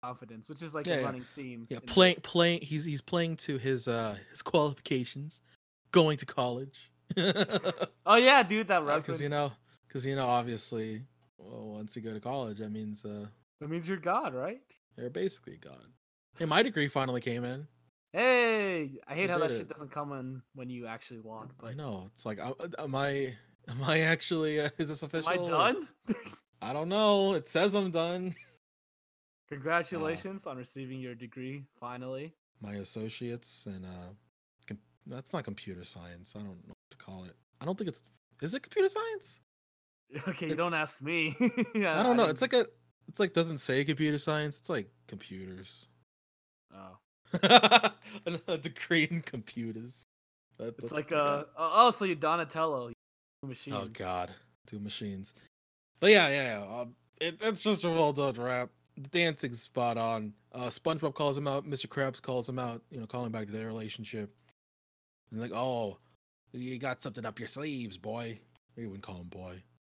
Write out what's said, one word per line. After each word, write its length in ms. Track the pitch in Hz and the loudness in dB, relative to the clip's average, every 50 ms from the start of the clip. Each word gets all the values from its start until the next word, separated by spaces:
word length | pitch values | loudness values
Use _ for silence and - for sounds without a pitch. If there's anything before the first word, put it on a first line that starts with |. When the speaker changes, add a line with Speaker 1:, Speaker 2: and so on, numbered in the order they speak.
| - | -8
Speaker 1:
confidence, 460 | 123 127 127 - 107 113 110 110 - | -8 -10 -10 -12 -16 -16 -18 -14 -14
which 120 | 156 139 170 | -14 -12 -10
is, 120 | 160 147 | -8 -6
like, 120 | 156 151 | -6 -2
Speaker 2:
Yeah, 100 | 165 175 | 0 0
Speaker 1:
a 20 | 143 | 2
Speaker 2:
yeah. 40 | 127 | 0
Speaker 1:
running 200 | 131 131 127 123 - - | -2 -4 -6 -12 -14 -14
theme 320 | - 139 131 123 117 117 - | -14 -12 -12 -10 -12 -10 -10
Speaker 2:
Yeah, 80 | 135 117 | -10 -10
Speaker 1:
in 40 | - 123 | -8 2
Speaker 2:
play-, 240 | - 190 185 180 175 | 8 8 10 8 8
Speaker 1:
this. 60 | - - | 4 -2
Speaker 2:
play-, 360 | - - 175 170 170 170 170 | -2 4 4 6 6 4 2
he's, 240 | - 139 151 156 147 | -2 -4 -4 -4 -2
he's 160 | 170 147 139 | -2 -4 -4
playing 360 | - - - 175 170 165 160 151 | -4 -2 0 0 2 0 -2 -4
to 180 | - - 147 | -4 -4 -4
his, 320 | 135 117 135 135 123 113 - | -2 0 0 0 0 0 -2
uh, 280 | 117 117 113 110 104 101 - - | -2 0 -2 -2 -4 -8 -12 -10
his 120 | - - - | -8 -8 -8
qualifications. 1000 | - - 170 147 151 139 - - - 147 127 127 - - 139 143 151 - - _ _ _ _ _ _ _ _ _ _ - | 2 4 4 4 4 0 -6 -6 -2 -2 -2 -2 -4 -6 -10 -10 -12 -12 -18 _ _ _ _ _ _ _ _ _ _ 6
Going 260 | 180 165 156 151 139 | 6 6 6 4 0
to 80 | - | -4
college. 640 | - - - 127 123 123 123 135 139 _ - - - _ _ _ _ - | -6 -2 0 0 0 0 -2 -6 -10 _ -20 -20 -20 _ _ _ _ -2
<laughs> 0 | 196 165 196 180 196 202 - 214 196 - 196 - - - - _ _ _ | 0 2 2 4 2 2 2 0 0 0 0 -2 -2 -4 -6 _ _ _
Speaker 1:
Oh, 100 | 180 208 | 8 8
yeah, 260 | 233 247 254 277 277 240 | 10 10 10 10 10 8
dude, 260 | 175 208 214 220 190 | 6 2 0 2 2
that 140 | 202 175 156 | 2 2 4
Speaker 2:
Uh, 180 | 143 147 156 | 4 0 0
'cause, 200 | 151 - 147 160 | 0 -2 -4 -2
you 80 | 143 143 | -2 -2
Speaker 1:
reference. 20 | |
Speaker 2:
know, 220 | 143 147 147 139 120 _ _ _ _ _ _ _ | 0 0 0 -2 -4 _ _ _ _ _ _ _
'cause, 180 | - 139 120 | -8 -6 -4
you 80 | 135 139 | -2 -2
know, 120 | 135 131 | 0 2
obviously, 760 | 123 120 120 117 120 117 107 - - - 113 110 110 110 110 127 131 _ _ _ _ _ _ | 4 4 4 2 2 -4 -6 -6 -6 -4 -4 -4 -4 -6 -10 -10 -14 _ _ _ _ _ _
well, 320 | - 95 120 117 110 107 107 | -18 -14 -12 -12 -12 -10 -10
once 240 | 104 107 104 - | -10 -10 -10 -10
you 60 | 120 107 | -10 -8
go 100 | 113 110 | -8 -8
to 80 | 107 | -8
college, 380 | 104 123 131 139 127 113 104 101 | -6 -4 -4 -4 -4 -4 -6 -8
that 120 | 110 107 | -8 -8
means, 340 | 107 110 107 107 104 104 - | -6 -6 -6 -8 -10 -10 -10
uh, 220 | 107 104 104 104 104 104 _ _ _ _ _ | -10 -10 -10 -10 -12 -16 _ _ _ _ _
Speaker 1:
That 80 | 147 147 | -8 -6
means 180 | 160 170 165 165 | -6 -6 -4 -4
you're 80 | 196 180 | -6 -4
God, 360 | 151 170 185 233 - 170 131 | -2 0 0 0 0 -2 -4
right? 260 | 127 131 170 220 262 _ _ - _ _ _ _ | -4 -4 -4 -6 -8 _ _ -20 _ _ _ _
Speaker 2:
you're 140 | - 120 123 | -10 -10 -8
basically 460 | 135 175 185 190 - - _ - - | -4 -2 -2 -2 -2 -4 _ -16 -18
God. 300 | - - 69 67 65 57 - _ _ _ _ _ _ _ _ _ - | -16 -18 -20 -20 -20 -20 -20 _ _ _ _ _ _ _ _ _ -6
Hey, 60 | 170 | -2
my 180 | 156 151 175 233 | 4 6 6 6
degree 240 | 262 214 160 143 143 | 6 4 0 0 2
finally 320 | - 147 135 131 123 123 | 2 0 0 0 -2 -2
came 220 | 113 127 117 120 123 | -2 -2 -4 -2 -4
in. 220 | 123 127 135 147 - _ _ _ _ _ _ _ _ _ | -6 -6 -8 -10 -14 _ _ _ _ _ _ _ _ _
Speaker 1:
Hey! 880 | 170 233 254 254 247 240 226 226 220 202 196 185 165 151 139 135 127 - - | 2 4 6 6 6 6 4 4 2 2 0 0 -2 -2 -4 -6 -12 -12 -10
I 60 | 139 | -2
hate 160 | 156 190 190 | -2 0 2
Speaker 2:
I 20 | 175 | 2
Speaker 1:
how 40 | 170 | 2
that 100 | 160 160 | 2 2
Speaker 2:
did 60 | 123 | 0
Speaker 1:
shit 60 | 117 - | -2 -4
Speaker 2:
it. 60 | - | -6
Speaker 1:
doesn't 220 | 156 143 151 139 | -10 -12 -12 -10
come 220 | - 151 147 143 143 | -8 -8 -6 -6 -6
in 300 | 135 127 127 131 131 123 _ _ | -8 -8 -8 -10 -10 -14 _ _
when 160 | 135 127 123 | -12 -10 -10
you 160 | 127 123 120 | -10 -10 -8
actually 340 | 113 113 113 - - 127 113 | -10 -10 -10 -12 -14 -16 -16
walk, 300 | 107 110 110 110 110 - 131 - | -14 -14 -14 -14 -14 -14 -16 -14
Speaker 2:
I 20 | 117 117 | -12 -10
Speaker 1:
but 80 | 120 | -10
Speaker 2:
know. 340 | 139 151 135 107 95 92 98 _ | -8 -6 -6 -6 -8 -8 -12 _
It's 100 | - - | -10 -8
like, 120 | 113 107 98 | -8 -6 -6
uh, 140 | 78 120 135 - | -6 -8 -8 -8
uh, 80 | - 175 170 - | -8 -10 -8 -8
am 160 | 147 147 135 | -6 -4 -2
I, 400 | 135 139 143 139 139 139 127 120 - - _ | 0 0 0 0 0 -2 -4 -6 -10 -18 _
<laughs> 180 | _ _ _ - | _ _ _ -10
am 140 | 117 123 135 | -6 -4 2
I 180 | 139 156 156 | 4 4 6
actually, 600 | 160 160 165 165 - - 175 160 156 156 151 151 | 6 6 4 2 2 -2 0 2 2 2 2 2
uh, 100 | 147 147 - - | 0 0 0 -2
is 100 | 170 147 | -4 -2
this 140 | 156 147 - | -2 -6 -6
Speaker 1:
Am 80 | 143 - | -4 -4
I 60 | 165 | -2
Speaker 2:
official, 260 | 156 160 175 180 180 | 0 2 0 0 2
or 20 | |
Speaker 1:
done? 420 | 170 165 151 175 220 254 403 320 - - _ _ | 2 4 4 6 6 4 2 -4 -10 -16 _ _
<laughs> 560 | - 226 - - - - - _ _ _ _ - | -4 -4 -4 -4 -14 -16 -18 _ _ _ _ -8
Speaker 2:
I 100 | 104 131 | -4 -4
don't 160 | 147 156 170 | -2 -2 0
know. 440 | 190 208 220 208 208 202 196 196 196 | 2 4 6 8 8 8 6 4 4
It 140 | 160 139 - | 2 0 0
says 260 | - 160 175 208 190 | 2 4 4 6 4
I'm 160 | 208 196 185 | 4 2 2
done. 440 | 165 165 160 170 175 180 180 185 170 - - - _ _ _ _ _ _ _ _ _ _ _ _ _ _ _ _ _ _ _ _ | 2 0 0 0 0 -2 -4 -6 -6 -8 -14 -20 _ _ _ _ _ _ _ _ _ _ _ _ _ _ _ _ _ _ _ _
Speaker 1:
Congratulations 1000 | 151 139 135 156 165 170 170 - 185 170 156 156 165 165 - 190 196 196 - | -12 -8 -2 0 2 2 0 0 -4 -4 -2 -2 -2 -4 -6 -10 -10 -10 -10
Speaker 2:
Uh, 40 | 170 | -10
Speaker 1:
on 60 | 139 | -10
receiving 440 | 127 127 - - 139 135 127 131 131 | -10 -12 -12 -12 -12 -10 -10 -10 -10
your 140 | 127 127 123 | -10 -10 -10
degree, 500 | 113 127 117 - 131 127 131 135 143 139 135 _ _ | -12 -14 -14 -12 -10 -10 -8 -8 -10 -12 -16 _ _
finally. 540 | - 123 123 123 127 127 131 131 143 165 165 _ _ _ _ _ | -12 -10 -10 -8 -8 -8 -8 -8 -8 -10 -14 _ _ _ _ _
Speaker 2:
my 140 | 104 104 101 | -10 -8 -8
associates 920 | 101 98 - - 113 107 110 110 - 123 120 117 120 120 - - - - | -6 -6 -6 -6 -6 -6 -6 -6 -8 -8 -8 -8 -8 -8 -8 -8 -8 -8
in, 180 | 107 98 95 92 | -10 -10 -10 -12
uh, 260 | 92 92 90 90 90 98 104 _ _ _ _ _ _ _ _ _ | -12 -12 -14 -14 -16 -18 -20 _ _ _ _ _ _ _ _ _
com-, 120 | - 107 101 _ _ _ _ _ | -14 -14 -14 _ _ _ _ _
that's 260 | - 127 123 135 - - | -14 -12 -12 -12 -6 -6
not 120 | 170 135 | -6 -6
computer 400 | - 101 - - - 95 90 87 | -6 -10 -12 -12 -12 -12 -10 -10
science. 500 | - - 95 87 87 87 85 90 - - | -12 -12 -12 -14 -16 -16 -16 -18 -16 -14
I 40 | 104 | -14
don't 80 | 104 101 | -12 -14
know 60 | 92 87 85 - | -14 -16 -18 -20
what 220 | - _ _ _ | -20 _ _ _
to 60 | - | -20
call 280 | _ - - 95 92 92 | _ -18 -16 -14 -14 -14
it. 100 | 90 - _ _ _ _ _ | -16 -18 _ _ _ _ _
I 40 | - | -6
don't 120 | 151 190 | -6 -4
think 120 | 196 220 180 | -4 -4 -6
it's, 140 | - - - _ _ _ _ _ _ _ - | -6 -8 -12 _ _ _ _ _ _ _ -6
is 120 | 156 196 | -4 -4
it 80 | 277 - | -6 -8
computer 260 | - - 427 381 392 | -4 2 4 4 4
science? 520 | 392 427 440 466 440 403 - - - - _ _ _ _ _ _ _ _ _ _ _ _ _ _ 135 | 4 0 -4 -2 -4 -6 -8 -12 -16 -16 _ _ _ _ _ _ _ _ _ _ _ _ _ _ -12
Speaker 1:
<laughs> 160 | 147 135 190 | -8 -6 -6
Okay, 180 | 180 - 175 | -4 -4 -4
you 60 | 160 156 | -4 -2
Speaker 2:
It 40 | |
Speaker 1:
don't 180 | 151 170 175 170 | 0 0 0 0
ask 260 | 160 156 147 - - | 0 -2 -2 -4 -8
me. 360 | 131 143 170 170 160 156 143 | -6 -2 0 0 0 0 0
<laughs> 380 | - 247 240 240 247 233 240 - | 2 2 2 2 2 -2 -2 0
Yeah, 240 | 220 202 180 160 156 | 0 2 2 4 4
Speaker 2:
I 20 | 214 | 4
don't 160 | 254 240 240 | 4 6 6
Speaker 1:
I 60 | 226 | 6
Speaker 2:
know. 40 | 165 | 4
It's 100 | 151 127 | 4 2
Speaker 1:
didn't 120 | 254 254 - | 0 2 4
Speaker 2:
like 140 | 247 226 | 4 4
a, 40 | 233 - _ _ _ _ _ _ - | 2 -2 _ _ _ _ _ _ -20
it's 120 | - - | -2 0
like, 120 | 208 180 - | 0 2 4
doesn't 260 | - 165 165 160 139 | 2 2 2 0 -4
say 260 | - - 131 131 143 | -2 0 2 2 2
computer 340 | 131 139 131 156 151 147 147 | 0 0 0 2 0 0 0
science. 400 | - - 151 151 151 151 143 - | 0 0 0 0 0 -2 -6 -8
It's 100 | - - | -6 -4
like 220 | 175 131 98 - _ _ _ | -2 -2 -4 -6 _ _ _
computers. 800 | - - - - - 98 - - 92 95 92 95 - - - - _ _ _ _ _ _ _ _ _ _ _ _ _ _ _ _ _ - | -16 -16 -14 -14 -14 -12 -12 -12 -12 -12 -14 -14 -14 -14 -16 -16 _ _ _ _ _ _ _ _ _ _ _ _ _ _ _ _ _ -20
Speaker 1:
Oh. 220 | 95 95 95 92 - _ _ _ _ _ - - | -20 -18 -18 -20 -20 _ _ _ _ _ -6 -4
Speaker 2:
<laughs> 60 | 175 - 190 233 247 - 208 233 233 - 208 - - - - - 202 - - 170 165 - - | 2 6 10 10 12 12 12 8 8 8 6 0 -2 -20 -16 -16 -8 -6 -6 -6 -6 -4 -4
A 100 | 180 156 | -4 -4
degree 460 | 135 165 - - - - 175 165 151 151 | -4 -8 -8 -8 -2 2 2 2 4 2
in 120 | 165 170 151 | 0 -4 -4
computers. 800 | - - 127 110 - - - 117 113 107 110 117 123 131 - - _ _ _ _ _ _ _ _ _ _ _ | -6 -10 -10 -10 -10 -8 -8 -6 -6 -6 -8 -12 -14 -16 -18 -20 _ _ _ _ _ _ _ _ _ _ _
That, 100 | 113 117 | -10 -10
Speaker 1:
It's 120 | 117 - | -10 -8
Speaker 2:
that's 120 | - - 147 | -10 -6 -4
Speaker 1:
like, 180 | 151 151 - 170 | -4 -4 0 2
Speaker 2:
what 80 | 151 | 2
I 40 | 147 | 4
got. 140 | 143 143 143 | 4 2 0
Speaker 1:
uh, 40 | 151 151 _ | -2 -8 _
oh, 160 | - 160 165 160 | -4 -4 2 8
oh, 160 | 208 233 247 226 | 8 8 8 8
so 120 | - 208 | 6 2
you're 120 | 190 175 | 0 0
Donatello. 720 | 151 143 156 160 170 165 147 - 160 160 160 147 131 123 120 | 0 2 2 2 2 0 -2 -2 -2 0 0 0 -2 -4 -6
You 40 | 117 _ _ _ _ _ _ _ _ _ - | -10 _ _ _ _ _ _ _ _ _ -12
do 20 | |
Speaker 2:
Oh, 40 | 135 | -12
Speaker 1:
machines. 400 | 127 - - - 135 - 101 98 113 | -12 -12 -10 -8 -6 -6 -6 -8 -8
Speaker 2:
God. 340 | - 98 92 92 90 90 90 - - _ _ _ _ _ | -8 -6 -4 -2 -4 -4 -6 -8 -16 _ _ _ _ _
Do 120 | - - 107 | -14 -12 -10
machines. 540 | 101 104 - - 110 104 98 95 98 - - _ - - _ _ _ _ _ _ _ _ _ _ | -8 -8 -8 -6 -6 -6 -6 -8 -10 -14 -16 _ -20 -20 _ _ _ _ _ _ _ _ _ _
But 100 | - 196 | 8 10
yeah, 180 | 214 202 175 147 | 10 10 10 8
yeah, 300 | 139 143 135 123 113 104 | 4 2 0 0 -2 -4
yeah. 200 | 101 98 107 117 | -6 -8 -8 -8
Um, 140 | 123 117 - _ _ _ _ _ | -8 -10 -12 _ _ _ _ _
it, 180 | - 170 170 - | -6 -6 -6 -2
it's 220 | 208 220 214 180 - | -2 -2 -2 0 2
just 220 | 214 208 175 147 | 2 2 2 2
a 40 | 175 | 2
well 220 | 165 165 160 147 139 | 4 4 4 4 4
done 220 | 139 143 139 123 | 2 0 0 0
rap. 340 | 117 120 127 127 123 123 120 _ _ _ _ _ | -2 -2 -2 -2 -2 -4 -6 _ _ _ _ _
The 120 | - 139 139 | -16 -16 -2
dancing's 520 | - 175 170 165 156 - - 135 120 117 - | 2 2 4 4 2 0 -4 -6 -4 -6 -10
spot 340 | - _ - 120 120 117 | -6 _ 0 2 2 2
on. 360 | 117 113 113 113 113 107 107 104 _ _ _ - | 2 0 0 0 0 -2 -6 -10 _ _ _ -10
Uh, 140 | 127 123 | -8 -4
SpongeBob 480 | 123 - - _ 165 160 156 156 156 135 | -4 -4 -2 _ 0 0 0 0 -4 -2
calls 240 | - 156 143 139 139 | 0 0 0 2 0
him 80 | 143 147 | -2 -2
out. 180 | 139 139 139 | -2 -2 -2
Mister 200 | 151 143 131 - - | -4 -6 -6 -6 -6
Krabs 320 | - - 139 135 123 - | -4 -2 -2 -2 -4 -6
calls 280 | - - 127 127 117 - | -8 -4 -4 -4 -4 -4
him 100 | 127 127 | -4 -4
out, 240 | 127 120 117 117 - _ | -4 -6 -6 -10 -12 _
you 80 | - 131 | -14 -12
know, 60 | 113 | -12
calling 240 | 110 - 123 123 117 | -8 -8 -6 -6 -4
back 160 | 110 117 110 | -4 -6 -6
to 60 | 104 104 | -6 -8
their 140 | 110 110 113 | -8 -8 -6
relationship. 640 | 113 113 110 107 - - 110 104 - 110 104 101 _ _ _ _ _ _ _ _ _ _ _ _ _ _ _ _ _ _ _ _ | -8 -8 -8 -8 -10 -10 -12 -10 -8 -8 -8 -8 _ _ _ _ _ _ _ _ _ _ _ _ _ _ _ _ _ _ _ _
And 100 | - 110 | -10 -8
like, 120 | 117 120 92 | -8 -6 -4
"Oh, 440 | 110 123 131 127 120 113 101 95 - _ _ _ _ _ _ _ _ _ _ _ | -2 -2 0 0 -2 -2 -4 -6 -10 _ _ _ _ _ _ _ _ _ _ _
you 260 | 123 127 127 127 123 | -10 -8 -8 -8 -6
got 220 | 123 135 127 - | -4 -4 -4 -4
something 240 | - 139 104 - 110 | -6 -10 -8 -8 -8
up 140 | 113 104 - | -8 -8 -8
your 100 | 120 101 | -10 -8
sleeves, 480 | - 135 143 156 147 131 120 110 95 | -8 -8 -6 -6 -6 -6 -8 -8 -10
boy." 420 | 87 87 110 110 117 120 117 113 104 _ _ _ _ _ _ _ | -10 -8 -8 -8 -6 -8 -8 -10 -12 _ _ _ _ _ _ _
He 100 | - 117 | -12 -10
wouldn't 160 | 110 95 101 101 | -10 -10 -12 -12
call 160 | - 98 90 | -12 -12 -12
him 80 | 87 87 | -12 -14
boy. 340 | 87 98 92 92 90 92 92 _ _ _ _ | -14 -14 -14 -14 -14 -16 -18 _ _ _ _